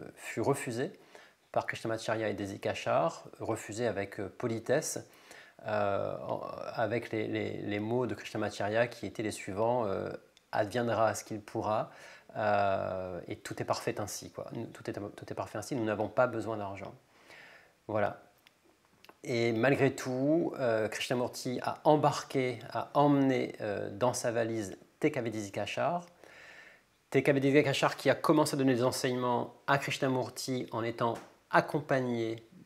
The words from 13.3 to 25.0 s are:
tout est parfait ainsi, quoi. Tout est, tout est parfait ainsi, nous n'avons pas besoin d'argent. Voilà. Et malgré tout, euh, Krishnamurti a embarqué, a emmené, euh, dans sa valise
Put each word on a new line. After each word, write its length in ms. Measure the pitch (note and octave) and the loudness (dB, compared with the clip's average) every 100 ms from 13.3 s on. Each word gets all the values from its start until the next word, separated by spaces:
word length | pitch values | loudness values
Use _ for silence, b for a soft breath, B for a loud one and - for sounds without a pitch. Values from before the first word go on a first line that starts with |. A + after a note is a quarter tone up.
| G#2 | -10
tout 260 | - A2+ | -8 -6
est 40 | - | -2
parfait 340 | A#2 - A2+ | -2 -2 -4
ainsi, 320 | G#2 - F#2 | -4 -6 -12
quoi. 180 | - - B2+ A2+ | -12 -10 -8 -10
Tout 180 | - - | -10 -8
est, 40 | |
tout 320 | G#2+ G#2 - - | -8 -8 -12 -10
est 80 | G#2+ | -8
parfait 220 | G2 A2 | -6 -6
ainsi, 180 | - C3+ | -6 -2
nous 80 | |
n'avons 240 | A2 G#2 G#2 | 0 0 0
pas 200 | - B2 | 2 2
besoin 280 | A#2 G#2 A2 | 2 -4 -4
d'argent. 400 | G2 G2 G2 - _ B B B B B B B - | -6 -8 -12 -16 _ B B B B B B B -4
Voilà. 340 | G#2+ G2+ - - _ _ _ _ _ _ _ - - C3+ | 0 0 -2 -16 _ _ _ _ _ _ _ -20 -14 -4
Et 260 | A#2 A#2 | 2 2
malgré 420 | A2+ B2 C3 C3+ | 4 4 6 4
tout, 600 | C3+ C3 B2+ C#3+ D#3+ - - | 2 -4 0 2 4 2 0
euh, 300 | B2 A2 G#2+ | 0 2 0
Krishnamurti 720 | - - B2 A#2 - B2+ B2 | -2 -2 0 -2 -4 -6 -4
a 180 | A#2 A2 | -4 0
embarqué, 760 | D#3+ D3+ D3 - - C#3 B2+ A#2 - | 4 6 6 2 -2 -2 0 -2 -6
a 180 | - - | -6 -2
emmené, 640 | D3 D3 C#3 C3+ B2+ B2+ - | 4 6 6 6 4 0 -4
euh, 300 | A2 G2+ G#2 | -4 -2 -4
dans 220 | G2+ G#2 | 0 2
sa 180 | G#2 B2 | 2 0
valise 460 | A#2 A2+ A2+ F#2+ - - - | 0 0 0 -4 -8 -16 -2